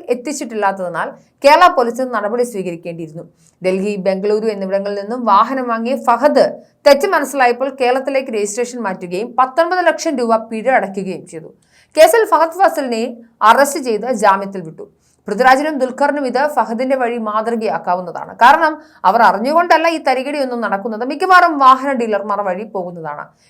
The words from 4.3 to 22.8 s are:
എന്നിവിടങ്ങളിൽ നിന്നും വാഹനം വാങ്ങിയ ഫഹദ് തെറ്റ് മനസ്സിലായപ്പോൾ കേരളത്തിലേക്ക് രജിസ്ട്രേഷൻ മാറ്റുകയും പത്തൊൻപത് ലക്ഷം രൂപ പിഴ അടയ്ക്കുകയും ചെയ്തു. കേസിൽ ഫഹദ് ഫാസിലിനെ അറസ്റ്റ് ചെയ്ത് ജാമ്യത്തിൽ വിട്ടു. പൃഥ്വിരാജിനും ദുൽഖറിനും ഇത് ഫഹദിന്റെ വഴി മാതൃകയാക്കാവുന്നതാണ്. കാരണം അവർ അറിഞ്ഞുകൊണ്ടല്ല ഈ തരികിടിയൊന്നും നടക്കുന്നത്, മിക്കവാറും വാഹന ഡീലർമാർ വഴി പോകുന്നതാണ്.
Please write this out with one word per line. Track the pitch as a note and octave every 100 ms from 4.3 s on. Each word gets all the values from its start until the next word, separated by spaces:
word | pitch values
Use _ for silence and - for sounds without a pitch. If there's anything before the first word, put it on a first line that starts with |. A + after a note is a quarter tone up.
| G#3+ A3 G3+
എന്നിവിടങ്ങളിൽ | F#3+ G3 G3+ G3+
നിന്നും | G3+ B3 A3+
വാഹനം | G3 A3+ C4 B3
വാങ്ങിയ | A3+ A3+ C4 B3
ഫഹദ് | A#3+ C#4 B3+ E3+ - _ _ D4
തെറ്റ് | C#4 G4+ E4+
മനസ്സിലായപ്പോൾ | C#4 C#4 B3 A#3+ C4+ C4
കേരളത്തിലേക്ക് | A#3+ C4 C4 C4+ C4+ A3+
രജിസ്ട്രേഷൻ | G#3 A3 A#3+ B3 G#3+
മാറ്റുകയും | F#3 F3+ F3+ A#3+ B3
പത്തൊൻപത് | B3+ C4 E4+ F4+ E4+
ലക്ഷം | D#4 E4 C#4+
രൂപ | A#3+ A3 A3+
പിഴ | A3 G#3+ B3+
അടയ്ക്കുകയും | F#3+ G3 F#3 E3 -
ചെയ്തു. | E3 D#3+ _ _ _ _ -
കേസിൽ | D#4+ A#4 A4
ഫഹദ് | D4+ E4 E4+
ഫാസിലിനെ | F#4+ E4 C4 A3+ A#3+ A#3 - _ G#3+
അറസ്റ്റ് | A#3 C#4 E4 B3+
ചെയ്ത് | G#3+ A3+ A#3
ജാമ്യത്തിൽ | G#3 G3 G3 G3 E3
വിട്ടു. | D#3+ - _ _ _ -
പൃഥ്വിരാജിനും | G3+ B3+ C4 D#4 D4+
ദുൽഖറിനും | C4 B3+ C#4+ C#4+ C4
ഇത് | A#3 D4
ഫഹദിന്റെ | D4 A3 A3+ C4 C4
വഴി | A#3+ A#3+ A3
മാതൃകയാക്കാവുന്നതാണ്. | G#3+ A3+ A#3 G#3+ E3+ F#3+ F3+ F3+ D#3 E3 F#3+
കാരണം | A#3 D#4 D#4+ D4+ - _ F#3
അവർ | A3 G#3+
അറിഞ്ഞുകൊണ്ടല്ല | E3+ A#3+ D#4+ F4 E4 E4 D#4+
ഈ | C#4+
തരികിടിയൊന്നും | B3+ C4 D4 C4 B3 G#3+
നടക്കുന്നത്, | G3 A#3 A3 B3
മിക്കവാറും | D4+ F#4+ F4+ F4 D4
വാഹന | C4 C4 C4+ C4
ഡീലർമാർ | A#3 G3+ G#3 G3+ G3+
വഴി | F3+ A3
പോകുന്നതാണ്. | G3